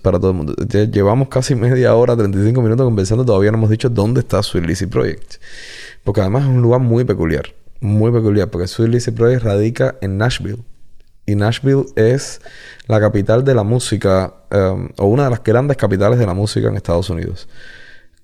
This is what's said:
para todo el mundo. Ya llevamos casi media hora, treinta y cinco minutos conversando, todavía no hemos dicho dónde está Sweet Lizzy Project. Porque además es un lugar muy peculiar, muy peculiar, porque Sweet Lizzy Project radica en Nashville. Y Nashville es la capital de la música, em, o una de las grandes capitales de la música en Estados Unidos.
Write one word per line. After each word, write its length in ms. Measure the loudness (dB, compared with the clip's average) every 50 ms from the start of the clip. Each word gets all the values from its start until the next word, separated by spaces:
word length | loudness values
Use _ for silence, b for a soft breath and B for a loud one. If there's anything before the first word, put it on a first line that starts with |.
para 160 | -2 0 0 2
todo 140 | 2 0
el 40 | 0
mundo. 180 | -2 -4 -6 -6 -6 -4
Ya 160 | -2 0 0 0
llevamos 440 | 0 2 2 2 4 2 2 0 0
casi 260 | -2 -2 0 0 0
media 400 | 0 2 2 2 2 4 4 4
hora, 220 | 4 4 4 2
treinta 200 | 2 0 0 0 0
y 60 | 2
cinco 180 | 2 2 2
minutos 220 | 2 2 2 2 2
conversando, 400 | 2 2 0 0 0 0 0 2
todavía 280 | 2 2 2 2 2
no 60 | 2 2
hemos 120 | 2 2
dicho 180 | 2 2 0 0
dónde 320 | 0 0 0 0 0 0
está 220 | -2 0 -2 -2
Sweet 240 | -2 -2 -2 -2 -2
Lizzy 200 | -2 -2 -4 -4
Project. 480 | -2 -2 -2 -2 -2 -4 -6 -10 -14 -16 -18 B B B B B B B B B B B B
Porque 180 | B -4 -2 0
además 220 | 0 0 0 0
es 60 | 2 2
un 140 | 2 2
lugar 180 | 4 4 2 2
muy 240 | 2 2 2 2 0
peculiar, 400 | 0 0 0 0 0 -2 -2 -4 -8 -14 -20 -20 -18 -12 -6
muy 300 | -2 0 2 2 2 2
peculiar, 380 | 2 2 2 2 2 0 0 -2
porque 160 | -2 -6 -6
Sweet 240 | -4 -2 -2 0 0
Lizzy 220 | 0 0 -2 -2
Project 320 | -2 0 2 2 2 2 0
radica 500 | 0 0 0 0 0 0 -2 -2 -2 -4 -4
en 180 | -6 -4 -2 -2
Nashville. 400 | -2 -2 -2 -4 -6 -8 -8 -10 -12 -16 -18 -18 -18 -20 -20 -20 -20 _ -20 -10 -6
Y 100 | -4 -2
Nashville 480 | 0 0 0 -2 0 0 0 2 0 0 -2 0
es 460 | 2 2 2 2 0 -2 -8 -14 -16 B B B B B B B B B B
la 100 | 2 2
capital 460 | 2 2 2 0 0 2 2 2 2
de 100 | 2 2
la 80 | 2
música, 720 | 2 0 0 0 -2 -2 -4 0 0 2 2 2 0 -2 -8 -14 _ -2
em, 380 | 0 2 2 2 0 -4 -6 -8 -4 0
o 80 | 0
una 180 | 2 2 2 2
de 60 | 0
las 140 | 0 -2 0
grandes 320 | 2 2 2 2 0 -2
capitales 420 | 0 0 0 0 2 2 2 2 2
de 80 | 2
la 80 | 0 0
música 320 | -2 -2 -2 -2 -2 -2 -2
en 60 | -2
Estados 320 | -4 -2 -2 -2 -2 -2 -2
Unidos. 400 | -4 -6 -6 -8 -8 -10 -12 -14 b b b b b b b b b b b b b b